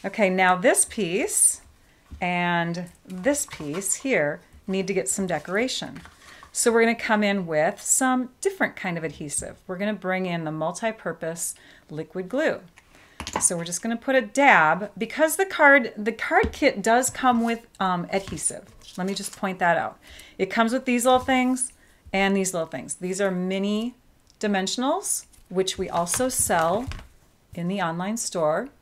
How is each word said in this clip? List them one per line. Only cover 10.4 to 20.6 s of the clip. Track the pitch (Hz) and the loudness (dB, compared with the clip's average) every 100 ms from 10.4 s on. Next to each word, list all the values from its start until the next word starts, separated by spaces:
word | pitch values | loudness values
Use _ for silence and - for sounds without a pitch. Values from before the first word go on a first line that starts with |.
the | 156 | -4
multi-purpose | 156 160 170 226 220 180 165 160 170 - - - - - | -4 -4 -2 -4 -4 -8 -6 -6 -6 -8 -10 -18 -20 -14
liquid | 151 160 185 185 | -12 -10 -8 -6
glue. | 262 311 - 175 _ - - - - - - | 0 0 -2 -8 _ -20 -20 -20 -16 -8 -2
So | - 175 | -2 -2
we're | |
just | 170 175 | -6 -6
gonna | 226 233 | -6 -6
put | - 262 | 0 0
a | |
dab, | 208 269 277 190 156 170 202 - | 0 4 8 8 6 2 -2 -6
because | 220 - 311 311 | -6 0 2 2
the | 392 | -2
card, | - 294 277 233 - | 6 8 8 6 -4
the | 214 | -4
card | 220 - 339 453 | -4 0 2 2
kit | - 294 202 | 2 2 2
does | 208 233 262 | 2 2 2
come | - 254 233 | 0 2 2
with, | 233 226 - - | 0 -2 -8 -4
um, | 190 175 170 | -2 -2 -2
adhesive. | 196 196 156 - - - - - - | -4 -4 -6 -6 -6 -14 -20 -14 -6
Let | 185 | -4
me | |
just | 202 196 - | -4 -8 -6
point | 196 185 | -6 0
that | 175 165 | 2 2
out. | 110 - - - - - | 0 -8 -20 -20 -12 -4
It | 190 | -2
comes | 226 | 2